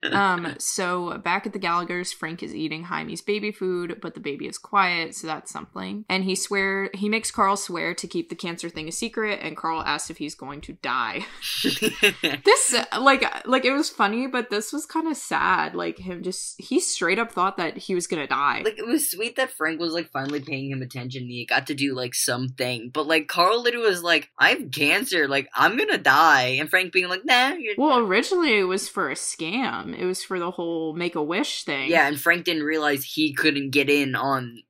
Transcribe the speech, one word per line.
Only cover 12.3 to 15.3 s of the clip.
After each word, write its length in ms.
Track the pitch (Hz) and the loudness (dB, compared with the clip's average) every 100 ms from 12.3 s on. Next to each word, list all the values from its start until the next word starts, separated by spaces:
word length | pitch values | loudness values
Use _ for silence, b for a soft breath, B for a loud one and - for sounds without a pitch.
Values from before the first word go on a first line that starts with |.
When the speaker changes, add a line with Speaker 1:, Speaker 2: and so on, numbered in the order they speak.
| 135 | 2
Speaker 1:
This, 320 | - 494 - 240 - - | 6 6 6 2 0 4
like, 240 | 269 277 - - - | 6 6 2 -2 2
like, 180 | 254 | 2
it 80 | 233 | 4
was 180 | 277 320 | 2 0
funny, 360 | - 202 226 262 | 2 0 2 -2
but 240 | 254 233 | -4 -2
this 220 | 208 220 | -4 -4
was 140 | 302 - | -8 -4
kinda 280 | 320 320 | -4 -2
sad. 600 | 285 - | -4 -2